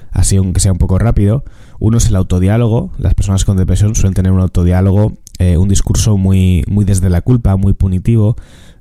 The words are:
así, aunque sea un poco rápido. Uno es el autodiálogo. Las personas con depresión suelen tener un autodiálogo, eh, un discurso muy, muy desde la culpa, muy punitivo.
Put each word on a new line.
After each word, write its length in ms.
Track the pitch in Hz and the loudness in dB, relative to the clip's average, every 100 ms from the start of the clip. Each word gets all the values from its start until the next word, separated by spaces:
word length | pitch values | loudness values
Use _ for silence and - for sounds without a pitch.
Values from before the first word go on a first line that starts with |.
| - | -6
así, 260 | - - 95 | -2 0 0
aunque 220 | 92 92 | 0 0
sea 120 | 95 | 0
un 60 | 87 | 0
poco 220 | 87 92 | 0 0
rápido. 440 | 110 110 101 131 - - - - | 0 0 0 -2 -6 -18 -20 -6
Uno 180 | 107 117 | -2 2
es 100 | - | 2
el 80 | 95 | 0
autodiálogo. 760 | - 90 92 113 117 117 185 - | 0 0 0 0 0 -2 -4 -4
Las 180 | 104 - | -4 -2
personas 300 | 98 95 - | 0 0 0
con 120 | 95 | 0
depresión 380 | 92 92 104 110 | 0 0 0 0
suelen 180 | 98 | 0
tener 180 | 92 92 | 0 0
un 80 | 95 | 0
autodiálogo, 760 | 92 - 87 90 98 98 107 - - - | 0 0 0 2 2 2 0 -4 -12 -2
eh, 180 | 90 87 | 0 2
un 100 | 98 | 2
discurso 500 | 98 - - 113 101 | 0 0 0 0 0
muy, 460 | 95 95 92 90 - | 2 2 2 0 0
muy 180 | 101 101 | 0 0
desde 240 | 95 92 | 0 0
la 120 | 87 | 0
culpa, 340 | - 123 101 95 | 0 0 2 0
muy 180 | 98 | 0
punitivo. 600 | 95 98 92 - 113 104 - - - - - | 0 0 -2 0 0 0 -2 -8 -20 -20 -14